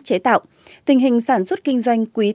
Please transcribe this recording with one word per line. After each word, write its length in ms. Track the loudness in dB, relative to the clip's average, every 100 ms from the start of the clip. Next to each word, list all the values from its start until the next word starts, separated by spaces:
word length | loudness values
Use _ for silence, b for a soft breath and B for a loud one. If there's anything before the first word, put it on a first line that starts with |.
chế 160 | -2 -2
tạo, 200 | 2 0 -2 b b b 0
tình 140 | 2
hình 220 | 2 0
sản 240 | 0 -2 -2
xuất 180 | -4
kinh 160 | -4 -2
doanh 260 | 0 -2 -2
quý 280 | -2 -2